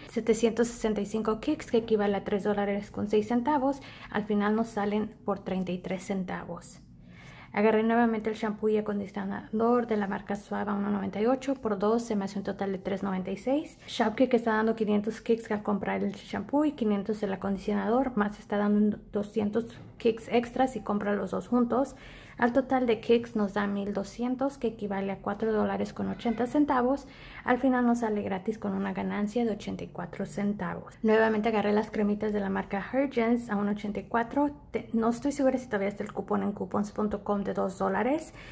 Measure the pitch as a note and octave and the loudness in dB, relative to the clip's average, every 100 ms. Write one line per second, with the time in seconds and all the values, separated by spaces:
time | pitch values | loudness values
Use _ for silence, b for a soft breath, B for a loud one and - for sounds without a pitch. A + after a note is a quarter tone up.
0 | B A#3 A3 G#3+ A#3 A3 A#3+ - A3 G#3 | B -2 2 4 4 4 0 0 0 0
1 | G3+ A3 G#3+ A3+ D4 D4+ - A3+ A3+ G#3+ | -2 -2 0 -2 -2 -2 2 2 4 2
2 | G#3 G3 - G3+ G#3+ G3+ G3+ G3+ G3+ G3 | 2 0 0 0 2 2 2 0 -4 -6
3 | G#3 G#3+ G#3+ A#3+ A#3+ D4 C4+ C#4 B B | 2 2 4 2 4 4 2 0 B B
4 | B - G#3+ G#3 G#3 G#3+ A#3 G#3 G#3 G#3 | B -4 0 2 2 2 0 0 0 0
5 | G#3+ - - G3 - F#3 F3+ F3+ F3+ F#3 | -2 -6 -4 -4 -2 -4 -2 -4 -4 -6
6 | - G3 F#3 F3 E3+ E3+ - - - - | -4 -4 -4 -6 -8 -12 -14 -20 -20 -20
7 | B B B B B G3+ A3 G#3+ A3+ A3+ | B B B B B 2 4 4 4 4
8 | A#3 A3 A3 G#3+ G#3+ G#3+ G#3+ G#3+ G#3+ G#3 | 4 2 -2 -2 -4 0 2 2 0 -4
9 | G3 G#3+ G3 - - G#3+ A3+ A#3+ A#3 G#3 | -4 -6 -6 -6 -4 2 4 4 2 0
10 | G3 G#3 - G3+ - G3+ G3+ G3+ G3+ G3+ | 0 -4 -4 -6 -4 -4 -2 -2 0 0
11 | G3 G3 A3+ C4 C#4 C4 G#3+ G3 G#3 A#3 | -2 0 2 2 0 -2 -2 0 2 2
12 | A#3 G#3 G3 G3 F#3+ G3 G3 F#3+ F#3 F#3+ | 0 -2 -2 -4 -6 -4 -4 -4 -4 -4
13 | G3 F#3 F#3 G3 B3 C#4+ D#4+ - - - | -2 -4 -4 -4 0 0 0 -12 -6 0
14 | G#3+ G#3+ B3 A#3 A#3 G#3+ A3 A3 G#3 G#3 | 2 4 4 4 4 2 2 2 2 2
15 | G#3+ A3+ - A#3 - G#3 G#3 G3 G3+ G3 | 0 -4 0 0 0 -4 0 -2 0 -2
16 | G3+ - - G3+ - C#4+ D4+ D4 G#3+ G3+ | -2 -4 -8 -8 0 2 2 2 0 0
17 | G3 G#3+ G3 F#3+ G3 F#3+ G#3+ G#3 G3 A#3+ | 0 -2 -2 -2 -2 -4 -2 0 2 2
18 | C4+ G#3+ G#3 G#3 - G#3 G#3 G#3 G#3+ - | 2 0 0 -2 -2 0 4 4 4 2
19 | - G3+ G#3 A3 G#3 A3+ A#3 - - - | -4 -4 -2 0 0 0 -4 -8 -18 -2
20 | A#3 A3 - A#3 A#3+ - C4 G#3+ - G#3 | 0 0 0 0 0 2 0 0 -2 -2
21 | G3+ G3+ F#3+ - - B3 A#3 A#3 C#4 - | 0 -2 -2 -4 0 2 4 2 0 -4
22 | B B B B A#3+ C4 C4 C4 A#3+ A3 | B B B B 2 2 2 2 2 2
23 | - A#3 A#3 G#3+ G3+ G#3 G3+ G3+ G3+ G3 | 4 2 2 -2 0 0 0 -2 -2 -4
24 | G3+ - B3 B3+ C#4 C#4 A3+ A3 G3+ G3 | -4 -4 -4 -2 -2 -2 -4 -4 -4 -2
25 | G3 F#3+ G3+ G3+ A3 G#3+ G3+ G3 G3+ - | -4 -4 -4 -2 0 2 0 0 -4 -4
26 | G3 F#3+ A#3+ G#3+ B3 D4+ D4 C4 A#3+ C#4 | -4 -2 -2 0 2 4 4 4 4 2
27 | - B B B - B3 C4 B3 A#3+ A#3 | -4 B B B 0 2 4 4 4 4
28 | A3 G#3 G3 F#3+ G3+ A3 G#3 F#3+ G3 F#3 | 2 -2 -2 -4 -4 -4 -2 -2 -2 -2
29 | F#3+ G3 G#3 A#3+ A#3 G#3 G3 F3+ F3 - | -2 -2 0 0 0 -2 -6 -8 -8 -10
30 | F3 - G3 G3+ G3+ G3+ F3 E3+ - - | -10 -6 -6 -2 -2 0 -4 -6 -10 -2
31 | A3 A3 A3 G#3+ A#3 G#3+ G3+ G#3 A3 G#3+ | 4 6 6 4 2 2 2 2 0 0
32 | G#3 G#3 G#3+ G#3 G3 F#3+ F#3+ G3 F#3 C4 | 0 0 0 0 0 -2 -2 -4 -2 0
33 | C#4 A#3+ A3+ A#3+ - G3+ G3+ G#3 G#3 G3+ | 0 2 2 2 0 0 0 -2 -4 -6
34 | - A#3 A#3+ C#4 D4 C#4+ - A3+ - A3+ | -2 -2 0 2 0 -2 -6 -6 -2 0
35 | A3+ A#3 C#4+ C#4+ C4 B3+ - G#3 G3 G3+ | 2 2 0 2 2 2 0 0 0 -2
36 | G3+ - F#3+ G#3 G3 G3 F#3 G#3 G#3 - | -6 -6 -2 0 0 -2 -2 -2 -2 -2
37 | G#3+ G3+ G3+ G3+ G3+ G3 G3 F#3 G3 F#3+ | -2 -2 -2 -2 0 0 -2 0 0 2
38 | A3 D#4 - - B | 2 0 -4 -14 B